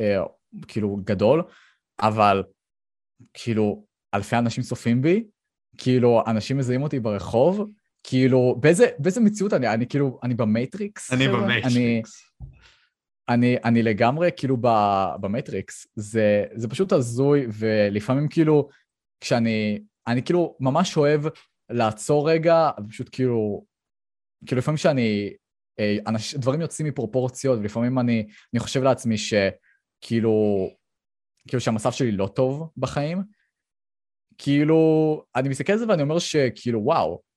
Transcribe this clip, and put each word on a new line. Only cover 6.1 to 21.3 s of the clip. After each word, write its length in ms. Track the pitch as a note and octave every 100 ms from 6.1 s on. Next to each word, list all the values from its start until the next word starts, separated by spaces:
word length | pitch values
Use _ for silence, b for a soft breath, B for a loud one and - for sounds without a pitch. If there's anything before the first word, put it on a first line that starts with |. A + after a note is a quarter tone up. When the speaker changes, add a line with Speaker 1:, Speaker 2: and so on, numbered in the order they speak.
| A2+ A2
Speaker 1:
אנשים 300 | A2 - C3+
מזהים 260 | B2 B2+
אותי 180 | D3 C#3
ברחוב, 720 | A2 G2+ E2+ A2+ D#3 G3+ G#3+ - _ _
כאילו, 540 | - C3 C3 B2+ B2 A#2+
באיזה, 260 | D3 E3+ A#3+ -
באיזה 220 | D#3+ A#3+
מציאות 320 | G#3 G#3 G3+
אני? 160 | F#3 A#2
אני, 180 | A2+ B2
כאילו, 320 | C#3 C#3 -
אני 120 | B2
במייטריקס, 800 | A#2+ G#2+ A2 B2 G2 G#2 - -
Speaker 2:
אני 140 | B2+ C3+
Speaker 1:
חבר'ה? 160 | A#2+
Speaker 2:
במייטריקס. 340 | A2+ A#2 B2+ B2
Speaker 1:
אני, 260 | A#2+ A2+ A2 - _ - - b b b b _ _ _ -
אני, 280 | A#2+ B2 B2
אני 180 | A#2 A#2
לגמרי, 480 | A2+ G2+ A#2+ D3+ F3 E3+
כאילו, 200 | C3 C3
ב-, 480 | A#2+ A2 G#2 G2 F#2 D2
במייטריקס. 640 | G2 A#2 - G2 F#2+ - -
זה, 500 | A2+ G#2+ A2+ G#2+ G#2 -
זה 140 | A2+ A2+
פשוט 240 | C3 F#3+
הזוי, 540 | F3 A#2 A#2 C#3 D3 A#2+
ולפעמים, 760 | G#2+ A2 G#2+ G#2 G#2 - C3+ D3
כאילו, 400 | E3+ D#3 D3 C#3+ B _ _ _ _
כשאני, 640 | - A#2+ A2+ A2 G#2+ G#2 - _ A#2
אני, 160 | B2
כאילו, 340 | B2+ F3 E3 -
ממש 360 | C3 D3+ F#3 D#3
אוהב 240 | D3 D3+ D3+